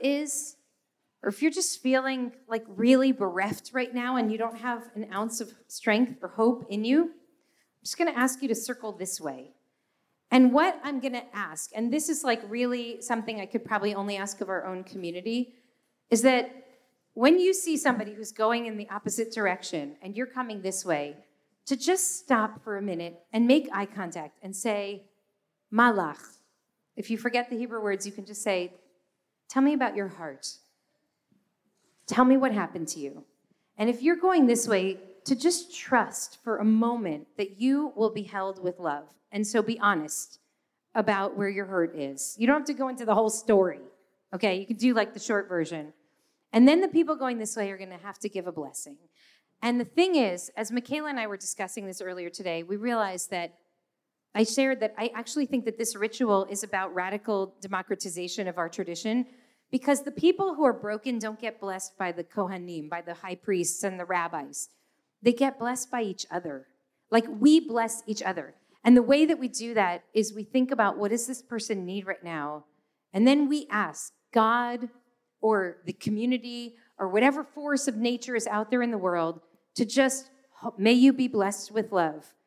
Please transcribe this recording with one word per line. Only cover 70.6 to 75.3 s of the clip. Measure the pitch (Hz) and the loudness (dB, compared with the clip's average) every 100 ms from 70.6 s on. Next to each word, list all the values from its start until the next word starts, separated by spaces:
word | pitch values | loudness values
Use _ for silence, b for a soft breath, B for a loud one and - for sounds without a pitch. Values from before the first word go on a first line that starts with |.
| 254 | 2
about, | 269 202 - | 4 2 2
what | 208 | 0
does | 233 233 | -2 -4
this | 254 | -10
person | - 226 220 202 | -8 -8 -4 -4
need | 180 196 190 | -4 -6 -6
right | 180 | -10
now? | 175 160 147 151 - _ _ _ _ | -8 -8 -8 -10 -14 _ _ _ _
And | 190 240 | 4 6
then | 285 285 | 6 4
we | 302 285 | 0 -2
ask | 208 170 - - _ _ | -4 -4 -8 -16 _ _
God | 233 220 240 240 240 233 _ _ _ _ | 2 4 2 0 -6 -10 _ _ _ _